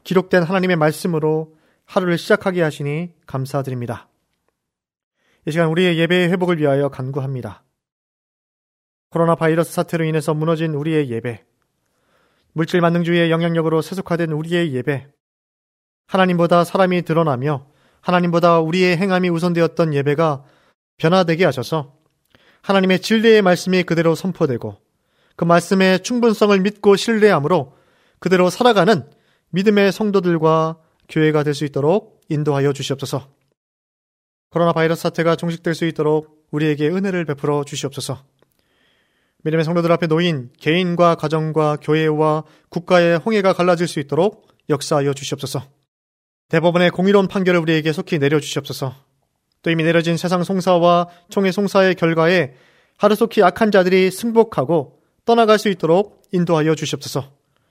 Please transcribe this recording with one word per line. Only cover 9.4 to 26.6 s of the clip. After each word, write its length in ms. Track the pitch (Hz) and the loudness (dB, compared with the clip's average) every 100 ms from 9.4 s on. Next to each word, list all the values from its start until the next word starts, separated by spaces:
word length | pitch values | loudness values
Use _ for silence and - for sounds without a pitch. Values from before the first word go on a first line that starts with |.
| 160 165 160 | 0 0 -2
사태로 320 | - 165 170 | -4 -4 -4
인해서 300 | 160 156 156 | -2 -2 -2
무너진 400 | 151 160 160 160 | -2 -2 -2 -4
우리의 360 | 147 156 156 135 | -6 -2 -2 -2
예배, 360 | 113 123 107 _ _ _ _ _ _ _ _ _ _ _ | -4 -8 -10 _ _ _ _ _ _ _ _ _ _ _
물질 300 | 151 165 180 | -6 -2 0
만능주의의 500 | 170 170 170 175 170 | 2 0 0 0 2
영향력으로 500 | 165 170 165 160 160 | 0 0 -2 0 -2
세속화된 500 | 156 190 - 170 165 | -4 -8 -6 -4 -4
우리의 420 | 151 165 175 170 | -4 -4 -2 -2
예배, 340 | 127 135 135 135 _ _ _ _ _ _ _ _ _ _ | -4 -4 -6 -8 _ _ _ _ _ _ _ _ _ _
하나님보다 560 | 190 185 175 170 175 | 0 2 2 2 2
사람이 400 | 165 196 190 180 | 2 0 0 0
드러나며 640 | 170 160 160 123 143 143 - _ _ _ | 0 0 0 -2 -2 -4 -8 _ _ _
하나님보다 580 | - 180 175 170 170 165 | -2 0 0 2 4 4
우리의 380 | 160 180 180 165 | 2 2 2 2
행함이 320 | 196 185 180 | 0 0 0
우선되었던 640 | 165 175 170 165 - 165 | 0 0 0 0 0 -2
예배가 500 | 143 139 143 160 135 - _ _ _ _ - | 0 0 0 0 -2 -8 _ _ _ _ -4
변화되게 480 | 160 185 170 160 175 | 0 2 2 2 0
하셔서 500 | 127 117 160 135 _ _ _ _ _ _ _ | 0 -4 -6 -6 _ _ _ _ _ _ _
하나님의 380 | - 196 185 180 | -2 0 2 0
진리의 420 | - 220 226 214 | 0 2 4 4
말씀이 420 | 185 175 185 185 | 4 2 0 -2
그대로 320 | 175 165 165 160 | 0 0 0 0
선포되고 600 | 190 - 151 117 110 101 _ _ _ _ _ - | -4 -2 -2 -2 -8 -14 _ _ _ _ _ -4
그 100 | 170 | 2
말씀의 580 | 170 175 190 190 185 | 2 2 2 2 2
충분성을 540 | - 247 233 208 208 | -2 0 0 2 2
믿고 360 | 196 | 2